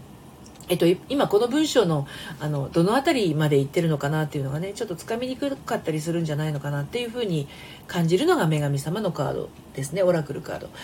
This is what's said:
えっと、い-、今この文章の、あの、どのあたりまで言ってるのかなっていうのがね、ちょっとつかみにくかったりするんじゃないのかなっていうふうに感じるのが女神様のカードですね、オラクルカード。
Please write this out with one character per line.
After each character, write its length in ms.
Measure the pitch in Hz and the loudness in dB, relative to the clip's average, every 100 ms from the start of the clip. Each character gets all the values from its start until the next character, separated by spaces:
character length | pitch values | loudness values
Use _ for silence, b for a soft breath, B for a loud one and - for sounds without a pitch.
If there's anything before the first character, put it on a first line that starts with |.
| - - - - - - - | -20 -20 -20 -20 -20 -16 -4
え 60 | 175 | 2
っ 20 | |
と、 80 | 170 | 4
い-、 140 | 180 - | 2 0
今 180 | 277 196 | 0 4
こ 120 | 202 | 4
の 80 | 233 | 4
文 180 | 285 311 | 2 4
章 200 | 269 180 | 4 4
の、 200 | 151 139 B B 139 | 2 -2 B B -8
あ 80 | 151 | -4
の、 220 | 147 135 | -4 0
ど 120 | 165 | 2
の 120 | 180 262 | 4 4
あ 60 | |
た 100 | 302 | 2
り 220 | 277 185 | 2 2
ま 160 | 147 151 | 2 4
で 80 | 143 | 4
言 80 | 139 | 4
っ 40 | |
て 120 | 185 | 2
る 80 | 165 | 2
の 80 | 147 | 2
か 120 | 139 | 0
な 140 | 156 | 0
っ 40 | 151 | -2
て 100 | 147 | -2
い 40 | |
う 20 | |
の 80 | 135 | -4
が 80 | 147 | -4
ね、 140 | 196 208 | -6 -6
ち 60 | |
ょ 40 | 226 | -8
っ 20 | |
と 80 | 170 | -6
つ 100 | - | -6
か 120 | 226 | -4
み 80 | 254 | -4
に 100 | 262 | -4
く 200 | 277 269 | -4 -4
か 200 | - 214 | -4 -4
っ 60 | |
た 100 | 160 | -2
り 80 | 156 | -2
す 140 | 156 | -2
る 80 | 170 | -2
ん 40 | 160 | -2
じ 60 | |
ゃ 40 | 147 | -2
な 120 | 156 | -2
い 60 | |
の 60 | 147 | -2
か 100 | 143 | -4
な 120 | 143 | -4
っ 40 | 143 | -4
て 160 | 240 | -4
い 40 | 240 | -6
う 40 | |
ふ 80 | 240 | -4
う 80 | 220 | -2
に 220 | 160 139 B B B - | -2 -4 B B B -6
感 200 | 180 165 | 0 2
じ 100 | 185 | 4
る 100 | 311 | 4
の 80 | 330 | 4
が 100 | 170 | 4
女 120 | 151 | 2
神 180 | 143 139 | 2 0
様 240 | 151 202 | -2 -2
の 100 | 202 | -2
カ 160 | 151 135 | -2 -4
ー 40 | |
ド 160 | - - - - - | -4 -8 -12 -14 -8
で 80 | 135 | -4
す 80 | |
ね、 100 | 170 | 2
オ 80 | 180 | 4
ラ 120 | 165 | 2
ク 100 | 143 | 0
ル 80 | - | -8
カ 120 | - | -8
ー 60 | 92 | -10
ド。 100 | - B | -10 B